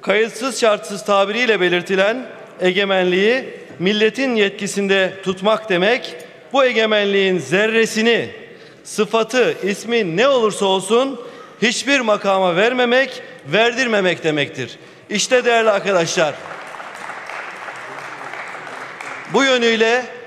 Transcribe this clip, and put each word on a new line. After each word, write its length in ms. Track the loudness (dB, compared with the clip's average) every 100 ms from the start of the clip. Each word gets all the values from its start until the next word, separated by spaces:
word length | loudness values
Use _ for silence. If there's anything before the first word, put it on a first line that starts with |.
"Kayıtsız 580 | 0 0 0 -2 -6 0
şartsız 460 | 2 0 -4 -10 0
tabiriyle 560 | 2 2 0 0 2
belirtilen 680 | 2 0 0 2 2 0 -8 -16 -18 -2
egemenliği 920 | 0 2 2 2 2 2 2 2 -4 -14 -18 -4
milletin 560 | 0 2 2 2 -2 2
yetkisinde 760 | 0 0 -6 -2 2 2 2 -2
tutmak 460 | -6 -2 0 0 0
demek, 460 | 2 2 0 -2 -16 -18 -20 -2
bu 120 | 2 2
egemenliğin 760 | 4 2 2 2 2 2 0
zerresini, 920 | 0 0 2 2 0 2 2 2 -2 -10 -20 -20 -20 -20
sıfatı, 720 | -14 -4 0 0 0 2 2 0
ismi 540 | -4 -4 -2 -2 0 2
ne 100 | 2
olursa 380 | 4 0 0 0
olsun 560 | 0 2 0 0 -4 -14 -18 -20 -2
hiçbir 380 | -2 0 0 0
makama 560 | 2 0 2 2 2 4
vermemek, 680 | 2 4 2 2 2 -4 -16 -18 -2
verdirmemek 760 | 2 2 2 0 2 2 0
demektir." 560 | 0 0 -2 -4 -10 -10 -20 -20 -6
İşte 360 | -4 2 2 4
değerli 240 | 4 4
arkadaşlar, 680 | 2 2 0 2 0 0 -2 -12 -14 -14 -16 -16 -14 -14 -14 -12 -12 -12 -14 -14 -14 -14 -14 -14 -14 -14 -14 -14 -14 -14 -14 -14 -14 -14 -14 -2
bu 100 | 2
yönüyle 600 | 2 4 2 4 2 2 -2 -12